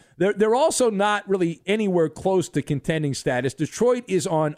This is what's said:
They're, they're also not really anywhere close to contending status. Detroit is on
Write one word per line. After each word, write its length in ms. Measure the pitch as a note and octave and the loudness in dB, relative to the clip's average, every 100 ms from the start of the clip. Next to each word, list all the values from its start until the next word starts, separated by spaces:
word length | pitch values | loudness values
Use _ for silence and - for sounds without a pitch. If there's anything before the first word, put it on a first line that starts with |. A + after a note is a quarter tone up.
| _ - | _ -2
They're, 160 | F#3+ | 0
they're 220 | G3 G#3+ B3 | 2 2 4
also 340 | D#4 - B3 | 2 2 0
not 380 | G3 G#3 G#3 G3 | 2 0 0 -2
really 320 | F#3+ E3+ E3 F#3 | 0 0 -4 -4
anywhere 440 | A3 G3+ F3 D#3+ | 0 2 2 0
close 400 | - F#3+ F#3+ - | 0 0 0 0
to 120 | D3 | -4
contending 520 | - C#3 - D#3+ D3 | -2 -4 -2 -2 -2
status. 400 | B2+ D3+ B2 C3 | -4 -2 -2 -2
Detroit 520 | - D3 - A#3+ B3 G#3 | -4 -8 0 0 0 0
is 180 | F#3 F3+ | -2 0
on 300 | D#3+ D3+ | -2 -2